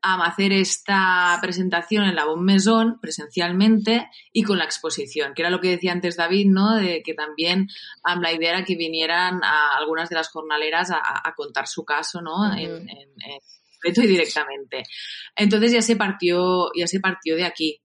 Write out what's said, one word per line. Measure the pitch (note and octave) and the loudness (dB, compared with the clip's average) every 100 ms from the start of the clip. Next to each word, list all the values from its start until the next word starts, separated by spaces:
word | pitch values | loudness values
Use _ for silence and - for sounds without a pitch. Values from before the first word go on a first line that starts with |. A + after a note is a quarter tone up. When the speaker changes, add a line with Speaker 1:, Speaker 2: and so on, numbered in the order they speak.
Speaker 1:
am, | F#3+ F#3 | 0 0
hacer | E3+ F3 G3 | 0 2 2
esta | G3 F#3+ - - G3 F#3 F#3 F3+ F3 | 2 2 -2 0 2 4 4 4 2
presentación | F#3 F3+ F#3 E3+ E3+ G#3+ | -2 -2 -2 -2 0 0
en | G3 E3+ | 2 0
la | |
Bon | D3+ D#3+ | -2 0
Maison | F3+ G3 G3 A3+ A3+ A3+ | 4 4 6 4 4 -2
presencialmente | D#3+ D#3 D3 - F3 F3+ G#3+ A3 G#3+ A#3 - - - | -8 -10 -8 -4 -2 4 4 4 4 0 -2 -16 -4
y | A3+ | -2
con | G#3 F#3+ | 2 0
la | |
exposición, | D#3 - D#3+ D3+ C#3 D#3 C#3+ | 0 -4 -6 -6 -6 -4 -6
que | C#3 | -2
era | E3 | -2
lo | F3+ | 0
que | F3+ | 0
decía | F3+ F3+ | 0 0
antes | F3+ F3+ E3+ | -2 -4 -2
David, | E3+ F#3+ G3+ | 0 4 4
¿no? | F#3+ G3+ A3+ | 4 4 4
De | F#3 E3 | 2 -2
que | D#3 | -6
también, | D#3 D3+ D3+ E3 F#3 G3 - - - | -8 -8 -2 0 0 0 -6 -18 -6
am, | E3+ F3+ | -2 0
la | E3+ | 0
idea | E3 E3 | 0 0
era | F3 | -2
que | F#3 F3 | -2 -4
vinieran | E3 D#3+ D#3+ E3+ F3+ F3+ | -2 -2 0 0 0 0
a | - D3+ D3 C#3 | 0 2 2 0
algunas | D3+ D#3+ E3+ | -2 -2 -2
de | E3+ | -4
las | D#3+ | -4
jornaleras | E3 D#3 D3+ D#3 E3 F#3 | -8 -4 -2 0 0 0
a, | E3+ | -2
a, | - - - | -2 -4 -6
a | |
contar | - C#3+ C#3 C3+ | -8 -8 -6 -8
su | - | -10
caso, | D3+ D3 D#3+ F3+ | -4 -4 -4 -10
¿no? | E3+ E3 G3+ | -8 -2 -2
Speaker 2:
Ujú. | - | -2
Speaker 1:
En, | - E3 F3 | -6 -10 -14
en, | |
en | - - - - C#3 _ _ _ | -20 -20 -20 -18 -18 _ _ _
concreto | _ E3+ F3+ | _ 0 4
y | A#3 | 4
directamente. | F#3 D#3 - C#3+ C#3 C3+ C3 - - - - - | 4 2 -2 -4 -8 -10 -12 -12 -14 -14 -14 -14
Entonces | - G#3 G#3+ A3 | 0 2 4 4
ya | A#3 | 4
se | A3+ A#3 | 2 0
partió, | G3+ F#3+ F3 F3 F3+ F3+ F3 - | 0 0 0 2 2 2 0 -2
ya | E3+ | -2
se | F#3+ | 0
partió | F#3+ F3+ D#3+ D#3+ | -2 -2 -2 0
de | |
aquí | F3 D#3+ D#3 D3+ | -2 -2 -6 -6